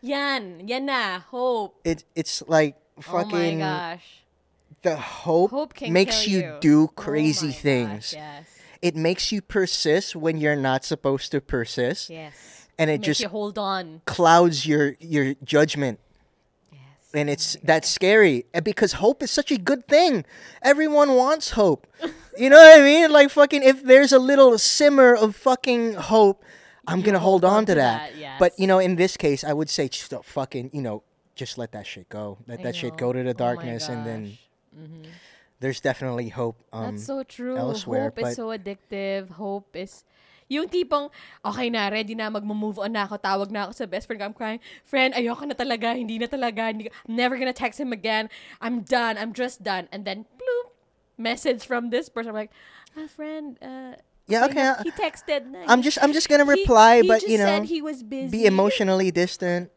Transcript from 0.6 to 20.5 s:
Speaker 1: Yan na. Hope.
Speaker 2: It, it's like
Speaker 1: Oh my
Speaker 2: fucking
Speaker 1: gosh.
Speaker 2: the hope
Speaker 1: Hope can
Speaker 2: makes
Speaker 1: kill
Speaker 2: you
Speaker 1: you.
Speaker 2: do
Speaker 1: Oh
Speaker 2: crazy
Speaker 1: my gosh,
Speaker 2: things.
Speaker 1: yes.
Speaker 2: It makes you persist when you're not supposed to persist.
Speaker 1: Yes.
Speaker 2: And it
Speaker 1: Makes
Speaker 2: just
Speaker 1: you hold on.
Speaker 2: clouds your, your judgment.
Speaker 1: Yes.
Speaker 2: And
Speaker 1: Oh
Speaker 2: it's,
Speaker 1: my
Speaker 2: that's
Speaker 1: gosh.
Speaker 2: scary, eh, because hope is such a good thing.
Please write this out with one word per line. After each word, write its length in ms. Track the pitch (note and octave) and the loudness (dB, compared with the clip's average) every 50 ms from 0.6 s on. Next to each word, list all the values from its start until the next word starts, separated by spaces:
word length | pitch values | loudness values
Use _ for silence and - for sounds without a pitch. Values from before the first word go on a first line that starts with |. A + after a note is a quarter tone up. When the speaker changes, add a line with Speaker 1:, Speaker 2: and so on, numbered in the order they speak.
| F3+ G#3 | -12 -10
Speaker 1:
Yan 180 | A#3+ C4 C4+ | -8 -8 -6
na. 340 | C#4 C#4 B3+ A3+ G3+ F#3 F3+ E3+ _ - | -6 -6 -4 -4 -6 -8 -10 -14 _ -10
Hope. 460 | B3 B3 B3+ B3 A3+ G#3 F#3+ _ _ _ | -6 -4 -2 -2 -4 -6 -8 _ _ _
Speaker 2:
It, 200 | E3 E3 D#3 _ _ _ | -6 -6 -6 _ _ _
it's 280 | E3 D#3 - - - - | -10 -8 -8 -8 -12 -6
like 300 | - E3 D#3 D#3 D3 - _ _ _ _ - | 0 2 2 2 0 -2 _ _ _ _ -20
Speaker 1:
Oh 140 | C#3+ - F#3 | -18 -6 -6
my 100 | F3 F3 | -6 -4
Speaker 2:
fucking 340 | G#3+ G3 E3+ E3+ E3 E3 D#3+ | -4 -4 -4 -2 -2 -4 -4
Speaker 1:
gosh. 480 | F#3+ F#3+ F#3 F3+ F3 E3 E3+ F3 _ - - _ _ _ _ _ _ _ _ _ _ _ D#3 _ _ | -6 -6 -6 -8 -8 -10 -14 -16 _ -20 -20 _ _ _ _ _ _ _ _ _ _ _ -20 _ _
Speaker 2:
the 140 | F3+ D#3+ | -4 -4
hope 540 | D3 - - - - - E3+ D#3+ E3 F3+ G#3 | -4 -10 -14 -16 -12 -6 -2 0 2 2 0
Speaker 1:
Hope 240 | A3+ C4+ D4+ - - | -2 -4 -8 -8 -12
can 180 | - C#4+ - E3 | -14 -10 -2 0
Speaker 2:
makes 320 | F3+ G3 - A3+ A3 G#3+ | 0 0 0 -2 -4 -2
Speaker 1:
kill 80 | G#3 G3 | -2 -2
Speaker 2:
you 80 | F#3+ | -2
Speaker 1:
you. 160 | D#3+ - D3+ C#3+ | -4 -6 -10 -2
Speaker 2:
do 220 | D#3+ D#3 D3 D3+ D#3 | 2 4 4 4 4
Speaker 1:
Oh 40 | D#3 _ | 2 _
Speaker 2:
crazy 520 | - - - C#3+ D3+ D3+ D#3 D3 C3 D#3 D3+ | -12 -10 -6 -4 -2 0 0 -2 -2 -4 -6
Speaker 1:
my 40 | C3+ | -8
gosh, 80 | - - | -4 -2
Speaker 2:
things. 500 | D3 C3+ B2+ A#2+ G#2+ G2+ G#2 A2 - - | -2 0 0 -2 -4 -8 -12 -12 -12 -14
Speaker 1:
yes. 300 | D3+ D3+ D3+ D3 C#3+ E3 _ _ _ - - - _ - | -12 -14 -18 -18 -20 -20 _ _ _ -20 -20 -20 _ -6
Speaker 2:
It 140 | F3+ D#3+ | -4 -4
makes 340 | D#3+ D#3+ E3 F#3 F3+ - - - | -2 -2 -2 -2 -2 -4 -6 -6
you 100 | G#3 - | -8 -8
persist 720 | _ - G#3+ F#3+ E3+ - - - D#3+ D3+ F3+ G3 - - | _ -2 -2 -2 -2 -4 -4 0 0 0 0 0 -4 -12
when 220 | E3 D#3 E3 D#3+ D#3+ | -6 -4 -4 -4 -2
you're 180 | D3+ D3+ D3 | -2 -2 -2
not 280 | D3 C3+ C3+ C3 C3+ - | 0 0 -2 -2 -2 -4
supposed 480 | - E3 D3+ - C#3 C3+ C3+ - - - | -6 -10 -4 -2 -4 -4 -4 -6 -6 -8
to 80 | C#3+ | -8
persist. 680 | C3 _ - C3 A#2 - - - B2 A#2+ E3+ - - - | -6 _ -6 -6 -6 -6 -6 -4 -4 -4 -4 -6 -10 -14
Speaker 1:
Yes. 580 | E3+ D#3+ D#3+ D3+ - - - - - - - _ _ - | -16 -18 -20 -20 -20 -20 -20 -20 -20 -20 -20 _ _ -2
Speaker 2:
And 100 | D#3+ D#3 | -2 0
it 120 | D3+ C#3+ | 0 -2
Speaker 1:
Makes 60 | A#2+ | -2
Speaker 2:
just 140 | - D3+ - | -2 -2 -2
Speaker 1:
you 80 | A#3 G3 | -4 -8
hold 300 | E3+ G#3+ G#3 G#3 G3+ G#3+ | -8 -8 -10 -8 -8 -8
on. 420 | G#3 F#3+ F#3+ F#3+ F3+ D#3+ D#3 E3 _ | -8 -6 -6 -8 -8 -12 -18 -14 _
Speaker 2:
clouds 600 | - - - F3 E3 E3 E3+ F3 E3+ D#3+ C#3 C3 | -12 -4 2 4 6 6 6 6 4 2 -2 -2
your, 300 | D#3 D3 D3 D3 C#3+ C3 _ | 0 0 2 0 0 -2 _
your 340 | - E3 D#3+ D3 C#3 C3+ C#3 _ C3+ | -12 -4 -2 -2 0 -2 -4 _ -8
judgment. 540 | - - D3 D3+ D#3 - D3+ C#3+ C3 A2 - _ _ _ _ _ _ _ _ _ _ _ _ _ _ _ | 0 2 2 2 2 0 -6 -6 -6 -6 -10 _ _ _ _ _ _ _ _ _ _ _ _ _ _ _
Speaker 1:
Yes. 80 | C#3 - _ _ _ _ _ - | _ -20 _ _ _ _ _ -6
Speaker 2:
And 160 | D3 D3 D3 | -4 -4 -4
Speaker 1:
Oh 40 | C#3+ | -4
Speaker 2:
it's, 240 | C#3+ - - - | -6 -6 -8 -8
Speaker 1:
my 40 | - - | -8 0
Speaker 2:
that's 240 | D3+ D#3 D#3+ D#3+ - | 0 0 0 2 -4
Speaker 1:
gosh. 40 | - | -4
Speaker 2:
scary, 520 | - F#3 F#3 G#3 A3 G#3+ F3+ C#3 A#2+ - _ - | 0 2 2 4 6 6 4 4 0 -6 _ -8
eh, 60 | E3+ | -6
because 340 | D#3+ A3 G3+ - A3 G3 - | -4 -4 -2 0 -2 -2 -2
hope 280 | - F3+ G#3+ C#4 _ D4 | 0 0 0 0 _ -4
is 80 | A#3 | -4
such 200 | - - C#4+ - D4+ | -4 -4 -2 -2 -4
a 60 | A#3 | -4
good 280 | F3+ - C#4 C4 - | 0 -2 -2 -2 -2
thing. 380 | - C#4+ D4+ F4 F4+ C#4 G3+ C#3+ _ - - - - | 2 2 4 4 4 2 -2 -4 _ -18 -20 -20 -20